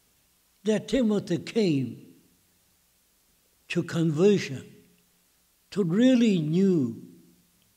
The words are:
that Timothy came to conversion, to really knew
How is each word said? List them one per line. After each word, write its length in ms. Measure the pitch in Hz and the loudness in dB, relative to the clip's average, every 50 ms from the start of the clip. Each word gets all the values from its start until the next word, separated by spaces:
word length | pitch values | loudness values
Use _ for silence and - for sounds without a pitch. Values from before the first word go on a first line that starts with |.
| _ _ _ _ _ _ _ _ _ _ _ _ _ | _ _ _ _ _ _ _ _ _ _ _ _ _
that 240 | 202 220 196 - | -2 -2 -2 -2
Timothy 520 | - - 269 254 214 208 196 - - 180 139 | -2 -2 0 0 0 0 -2 -2 -4 -6 -6
came 680 | - - - 233 214 185 151 139 127 113 - - - - - _ _ _ _ _ _ _ _ _ _ _ _ _ _ _ _ _ _ _ _ _ _ _ _ _ _ _ _ _ _ _ | -6 -6 -4 -2 0 0 0 -2 -2 -6 -8 -14 -18 -20 -20 _ _ _ _ _ _ _ _ _ _ _ _ _ _ _ _ _ _ _ _ _ _ _ _ _ _ _ _ _ _ _
to 140 | - 175 - | -6 -6 -6
conversion, 840 | - - 165 165 165 151 147 180 208 208 170 - - 135 113 - - - - - _ _ _ _ _ _ _ _ _ _ _ _ _ _ _ _ _ - | -4 -2 -2 0 0 0 2 4 4 4 2 0 -4 -10 -12 -14 -16 -20 -20 -20 _ _ _ _ _ _ _ _ _ _ _ _ _ _ _ _ _ -4
to 120 | 175 208 | -4 -2
really 560 | 165 165 208 247 262 262 240 240 226 196 175 | 0 2 4 4 4 6 4 4 4 2 2
knew 600 | 151 156 160 180 196 190 185 165 131 117 117 - - - - - _ _ _ _ _ _ _ _ _ _ _ | 0 0 0 2 2 2 2 2 0 -2 -4 -10 -16 -20 -20 -20 _ _ _ _ _ _ _ _ _ _ _